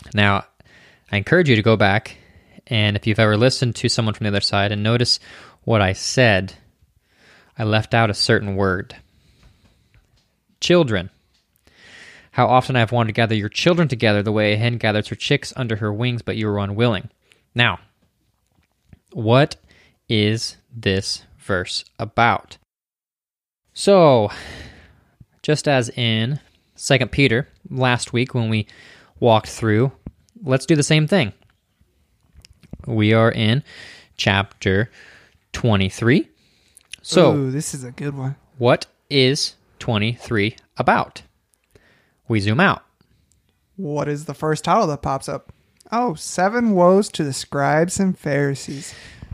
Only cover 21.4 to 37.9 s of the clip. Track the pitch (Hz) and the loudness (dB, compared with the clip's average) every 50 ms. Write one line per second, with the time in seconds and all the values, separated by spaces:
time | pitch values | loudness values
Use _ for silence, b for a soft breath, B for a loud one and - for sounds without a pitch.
21.4 | - - 98 90 90 - - - - - _ - 117 110 - 117 117 117 98 - | -6 -4 -4 -4 -4 -6 -8 -10 -10 -12 _ -12 -12 -6 -2 0 2 2 2 0
22.4 | - _ - - _ _ _ _ _ _ _ _ _ _ _ _ _ _ _ _ | -4 _ -20 -20 _ _ _ _ _ _ _ _ _ _ _ _ _ _ _ _
23.4 | _ _ _ _ _ _ _ - - 190 202 185 165 147 131 113 104 104 B B | _ _ _ _ _ _ _ -2 2 4 6 6 6 6 6 4 2 0 B B
24.4 | B B B B B B B B B B B B B B B B - _ _ _ | B B B B B B B B B B B B B B B B -20 _ _ _
25.4 | - - 151 - - 151 139 127 117 113 - 123 120 117 110 110 113 123 147 - | -2 -2 -2 0 0 0 0 0 0 -2 -4 -2 -2 0 0 0 -2 -2 -4 -8
26.4 | - _ _ _ _ _ _ - - - 139 127 131 - - 143 139 123 113 120 | -10 _ _ _ _ _ _ -12 0 0 2 2 2 0 0 2 2 2 2 0
27.4 | 143 - _ _ - - 135 127 131 123 123 117 - - - 117 127 - - 123 | -2 -6 _ _ -18 -10 -4 -2 0 0 0 -2 -4 -4 -4 -4 -2 -2 -2 -4
28.4 | 113 110 110 107 104 B B B B B B B B B B - - 117 110 107 | -2 0 -2 -2 -4 B B B B B B B B B B 0 2 4 4 2
29.4 | - - - - 117 110 107 110 131 135 - _ _ - - _ _ _ _ 240 | 2 -4 -8 -4 0 0 2 2 2 0 -4 _ _ -20 -20 _ _ _ _ -12
30.4 | 202 131 131 135 - - 165 143 139 - 156 156 156 147 202 185 123 95 - _ | -4 -2 -2 -2 2 2 2 2 2 2 2 2 2 2 2 0 0 -2 -6 _
31.4 | _ _ _ _ _ _ _ _ _ _ _ _ _ _ _ _ _ _ _ - | _ _ _ _ _ _ _ _ _ _ _ _ _ _ _ _ _ _ _ -20
32.4 | - _ _ _ - _ - - - - 113 110 104 107 113 113 113 113 - 117 | -20 _ _ _ -20 _ -20 -16 -10 -6 -2 0 2 4 4 4 4 2 2 0
33.4 | 110 107 120 147 B B B B B B B B B B _ - - 110 98 98 | 0 0 0 0 B B B B B B B B B B _ -4 -2 0 0 0
34.4 | 101 - - _ - 101 95 101 117 - b b b b b b b b b b | -2 -4 -10 _ -2 0 0 0 0 -2 b b b b b b b b b b
35.4 | _ _ - - - 117 104 98 95 92 - - 113 117 123 113 - - b b | _ _ -10 -4 0 0 2 2 0 -2 -4 -2 2 2 2 2 0 -4 b b
36.4 | b b b b b b b b b _ - - - - - 180 160 131 151 143 | b b b b b b b b b _ -20 -20 -12 0 2 4 4 4 4 2
37.4 | 135 131 131 151 160 - - 139 127 123 | -2 -2 -4 -6 -6 -8 -10 -12 -14 -16